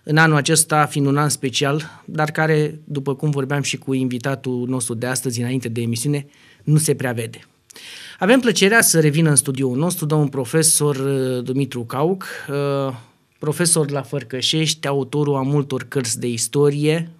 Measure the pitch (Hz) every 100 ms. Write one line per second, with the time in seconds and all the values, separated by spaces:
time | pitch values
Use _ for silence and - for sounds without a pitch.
0 | - 156 160 151 139 156 - 156 143 147
1 | 139 139 147 139 135 117 139 151 156 -
2 | - 156 151 156 156 156 151 160 - 143
3 | 135 135 156 143 131 143 135 127 - 131
4 | 131 123 131 135 131 123 123 131 - 117
5 | 123 135 135 117 120 131 120 117 117 117
6 | 147 143 143 _ - _ - 151 151 143
7 | 127 117 113 - - _ _ - - -
8 | - - - 262 247 185 190 226 - 165
9 | 151 147 165 143 - 127 135 123 170 175
10 | 151 156 143 139 120 160 156 - 147 135
11 | 135 135 131 127 123 131 135 120 117 131
12 | 156 190 - - - 143 143 139 135 123
13 | - _ _ _ 151 - 170 165 143 139
14 | 131 143 113 131 120 160 151 156 143 139
15 | 123 147 143 139 131 147 139 131 120 139
16 | 120 120 123 117 - 147 147 147 151 160
17 | 165 -